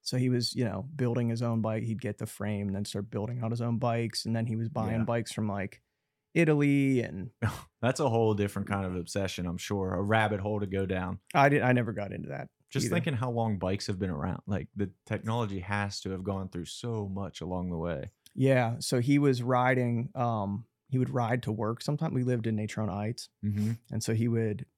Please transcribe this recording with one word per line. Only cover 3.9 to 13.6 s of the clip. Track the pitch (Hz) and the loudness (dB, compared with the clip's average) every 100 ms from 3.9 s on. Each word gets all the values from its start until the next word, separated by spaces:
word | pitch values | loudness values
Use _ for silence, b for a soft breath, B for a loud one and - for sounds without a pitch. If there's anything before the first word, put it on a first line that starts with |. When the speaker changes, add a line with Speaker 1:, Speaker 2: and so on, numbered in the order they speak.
| 117 113 - | 0 -2 -4
Speaker 1:
And | 113 113 | -2 -2
then | 117 | 0
he | 113 | -2
was | 113 | -4
buying | - 110 113 | -4 -2 0
Speaker 2:
Yeah. | |
Speaker 1:
bikes | 113 117 110 | 0 0 -2
from, | - 110 | -4 -2
like, | 101 98 - _ _ _ _ _ | -2 -6 -8 _ _ _ _ _
Italy | 165 160 151 143 143 135 127 | 2 4 4 4 4 4 2
and | 113 95 95 _ | 0 -6 -10 _
Speaker 2:
<laughs> | 104 - - _ | -2 -2 -14 _
That's | 117 139 | -2 2
a | 143 | 2
whole | 113 113 | 4 4
different | 104 101 98 98 | 4 2 0 -2
kind | 101 95 | -2 -2
of | 90 | -4
obsession, | 85 101 95 - 87 | -4 -2 -2 -2 -4
I'm | 90 | -4
sure. | - 101 92 | -4 -2 0
A | 92 | -2
rabbit | 101 110 107 104 | 2 4 4 2
hole | 104 107 | -2 -2
to | 98 | 0
go | 95 95 | 0 0
down. | 92 92 87 _ | -2 -2 -6 _
Speaker 1:
I | 139 139 | 6 6
did, | 143 | 6
I | 123 | 4
never | 123 117 | 4 2
got | 104 101 | -4 -6
into | - 78 | -8 -8
that | 69 - _ _ | -10 -12 _ _
Speaker 2:
Just | 139 110 | -4 0
Speaker 1:
either. | 170 | 0
Speaker 2:
thinking | 160 | 0
how | 127 127 | -2 -2
long | 117 113 | 0 0
bikes | 101 | 0